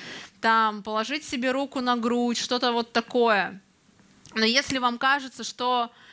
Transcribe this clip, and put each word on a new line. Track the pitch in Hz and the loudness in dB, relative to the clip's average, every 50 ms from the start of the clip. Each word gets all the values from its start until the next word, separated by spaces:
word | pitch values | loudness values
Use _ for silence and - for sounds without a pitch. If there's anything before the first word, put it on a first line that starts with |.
| - - - - - - _ - | -16 -14 -14 -16 -16 -18 _ -2
там, | - 226 226 226 220 220 214 208 196 | 0 2 4 4 4 2 0 -4 -6
положить | 220 214 214 220 220 277 311 302 | -4 -2 -2 -2 -2 -4 -6 -6
себе | - - 262 233 262 | -6 -6 -2 -2 0
руку | 254 269 277 277 - 277 | 0 0 -2 -4 -4 -4
на | 247 247 247 | 0 0 0
грудь, | 240 220 240 233 240 240 240 233 - | 0 2 0 2 2 2 0 0 -2
что-то | - - 254 247 247 247 | -2 -2 -2 0 0 0
вот | 240 233 233 233 - | 0 0 -2 0 -2
такое. | 233 233 - - 254 233 233 214 202 175 - 196 196 _ _ _ _ _ _ _ _ _ _ - _ - - - | -2 -2 0 2 2 4 4 4 4 2 -2 -6 -12 _ _ _ _ _ _ _ _ _ _ -20 _ -20 -10 -4
Но | 220 220 | 0 2
если | 220 233 269 285 - 277 262 | 2 4 2 2 0 -2 0
вам | 247 247 240 233 | 0 0 0 0
кажется, | - 262 277 285 262 262 - - 226 | 2 2 2 0 -2 -6 -12 -12 -12
что | - - - 254 247 254 247 233 226 - - - - | -10 -8 -4 -2 0 0 0 0 -2 -6 -16 -20 -20